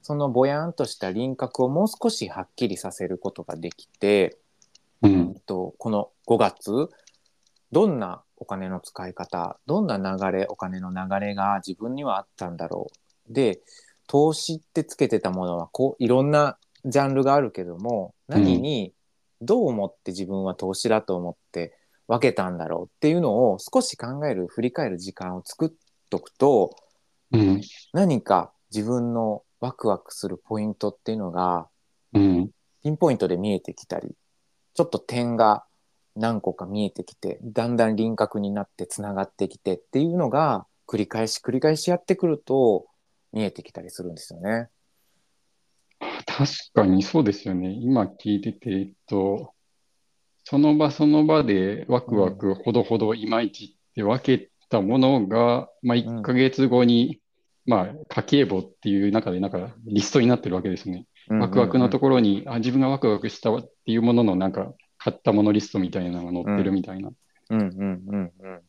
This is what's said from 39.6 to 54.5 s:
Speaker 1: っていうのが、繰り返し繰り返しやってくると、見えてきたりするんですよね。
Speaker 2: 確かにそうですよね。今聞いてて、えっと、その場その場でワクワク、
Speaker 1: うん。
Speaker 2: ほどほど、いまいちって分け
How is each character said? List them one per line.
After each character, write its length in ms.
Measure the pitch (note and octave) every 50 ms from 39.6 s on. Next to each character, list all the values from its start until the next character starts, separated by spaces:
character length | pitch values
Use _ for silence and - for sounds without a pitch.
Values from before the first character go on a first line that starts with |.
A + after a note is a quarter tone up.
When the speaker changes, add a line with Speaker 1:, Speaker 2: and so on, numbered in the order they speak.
| _ G2+ F2+
Speaker 1:
っ 40 | -
て 220 | _ _ - C3
い 40 | D3+
う 120 | E3+ E3+
の 140 | F3+ E3 B2
が、 360 | A#2 C#3+ D#3+ D3 A#2+ F#2+ - _ _ _ _
繰 120 | - - G#2+
り 100 | G#2 -
返 180 | - A2 A2+
し 140 | A2 - - -
繰 80 | -
り 80 | B2 C3
返 140 | - D#3 D#3
し 160 | D3+ - -
や 60 | F3
っ 80 | F3 _
て 100 | - F#3+
く 140 | F#3+ - E3+
る 100 | D3+ D3
と、 480 | _ - C3 C3+ C3 A2+ G#2 F2+ - _ _ _ _ _ _ _ _ _
見 100 | - A2
え 80 | G#2+ G2
て 120 | - -
き 100 | F2+ -
た 100 | _ -
り 80 | F2+ F2
す 120 | - -
る 100 | F2+ F2
ん 20 | E2
で 80 | D#2+
す 100 | - -
よ 80 | F2 E2
ね。 300 | F2 G2+ A2+ A#2 A#2 - _ _ _ _ _ _ _ _ _ _ _ _ _ _ _ _ _ _ _ _ _ _ _ _ _ _ - E3+ - - -
Speaker 2:
確 280 | - - - C#3 - - - - -
か 140 | _ A2 G#2
に 160 | F#2+ F#2+ F#2+
そ 180 | F#2+ - - D#3+
う 40 | C#3+
で 100 | G#2 G2
す 140 | - - G2
よ 60 | F#2
ね。 160 | F2+ F#2 F#2
今 340 | G2 A#2 A#2 B2 C3+ A#2+ G2
聞 320 | F#2 - _ - G#2+ G#2
い 40 | G2
て 120 | - A2+
て、 180 | - - - A#2
え 120 | G2 G2 G2
っ 80 | F#2+ _ _ _
と、 460 | - A2 G2 F#2+ G2 G2 G#2+ - - _ _ _ _ _ _ _ _ _ _ _ _ _ _ _ _ _ _ _
そ 140 | - - C#3
の 180 | D3 D3+ D3+
場 140 | D3+ D3+ D3
そ 160 | C#3 - D#3
の 200 | D3 D3+ D#3 D3+
場 180 | D#3 D#3 D#3 C#3
で 400 | A#2 G2+ F#2+ F#2 G2 G#2 - - -
ワ 120 | B2 A#2+
ク 160 | - - A#2
ワ 160 | G#2 F#2+ F#2
ク、 160 | F#2+ F#2+ - G2
Speaker 1:
う 20 |
ん。 20 | F#2+
Speaker 2:
ほ 180 | F#2+ - B2
ど 100 | G#2+ A#2+
ほ 140 | - - A#2
ど、 180 | G#2+ A2+ G#2+ A2+
い 120 | A#2 A2
ま 160 | A2 A2+ A2+
い 100 | A#2 G2+
ち 240 | - - - - _ _ _ _
っ 20 | _
て 80 | -
分 360 | G#2 G#2 A#2 C3 - - C3 -
け 120 | - _